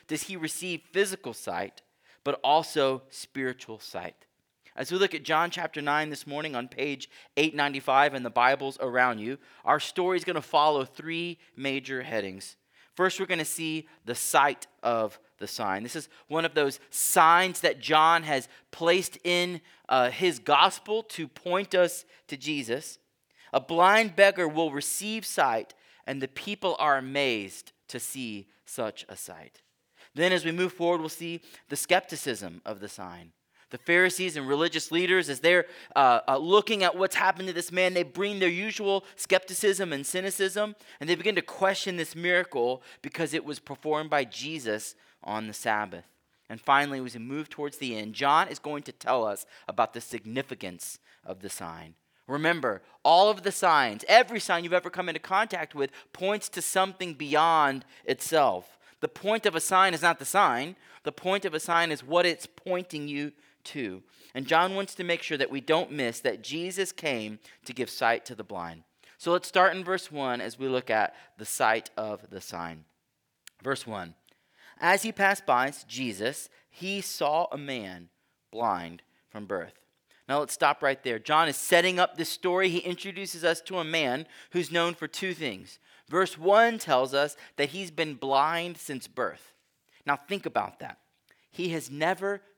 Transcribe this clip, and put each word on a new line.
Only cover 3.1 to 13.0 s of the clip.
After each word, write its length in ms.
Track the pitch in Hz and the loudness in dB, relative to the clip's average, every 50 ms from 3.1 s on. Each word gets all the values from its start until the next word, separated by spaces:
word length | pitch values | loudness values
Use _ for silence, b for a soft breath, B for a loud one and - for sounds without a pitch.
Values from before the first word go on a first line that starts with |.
| - - - - _ 135 131 127 127 - - - 110 104 | -16 -16 -16 -12 _ -6 -4 -4 -6 -8 -12 -16 -16 -16
sight. 460 | - - - 92 90 87 - _ _ _ _ _ _ _ _ _ b b b | -16 -12 -12 -12 -12 -12 -14 _ _ _ _ _ _ _ _ _ b b b
As 160 | - 131 143 | -10 -6 -4
we 60 | 175 190 | 0 2
look 180 | 196 190 - | 2 2 0
at 80 | 131 139 | -4 -2
John 280 | 143 160 156 170 175 | 0 2 2 2 0
chapter 300 | - 185 170 156 - 151 | -2 -6 -8 -8 -8 -6
nine 280 | 143 143 147 151 156 151 | -2 0 0 0 0 -2
this 180 | 147 - - 151 | -6 -10 -10 -10
morning 260 | 139 147 156 156 139 | -8 -8 -6 -6 -6
on 140 | 123 123 127 | -6 -8 -8
page 420 | - - 135 139 139 135 - B B B B B B - | -8 -6 -6 -6 -6 -8 -12 B B B B B B 0
eight 180 | 151 160 147 | 2 2 2
ninety-five 580 | 147 143 143 139 139 - - 131 135 143 147 135 | 0 -2 -2 -2 -4 -2 2 4 6 4 4 2
in 100 | 131 123 | -2 -6
the 60 | 117 | -2
Bibles 480 | 110 120 120 127 139 135 143 135 127 - | 2 4 4 4 4 2 -2 -6 -6 -6
around 380 | - 127 120 127 127 127 117 107 | -6 -2 2 2 2 2 2 -2
you, 180 | 104 117 135 139 B B B B B | -6 -8 -8 -10 B B B B B
our 160 | - 143 151 | 2 2 2
story 380 | - - - - 180 180 185 175 | 2 -2 -4 -2 0 0 0 0
is 80 | 180 | -2
gonna 160 | 180 175 156 | -2 -4 -4
follow 420 | 135 - - 151 147 156 151 139 131 | -4 2 2 4 4 6 4 2 -2
three 560 | - - - 156 160 165 165 170 175 170 b b b b | -4 -8 -14 -10 -8 -6 -6 -6 -8 -10 b b b b
major 460 | - 135 139 135 135 127 131 135 127 | -8 -6 -4 -4 -4 -6 -6 -8 -8
headings. 560 | 127 - 113 110 98 95 92 95 - - - _ b b b b b b b | -8 -4 -4 -4 -4 -4 -8 -12 -14 -16 -18 _ b b b b b b b
First, 280 | - | 0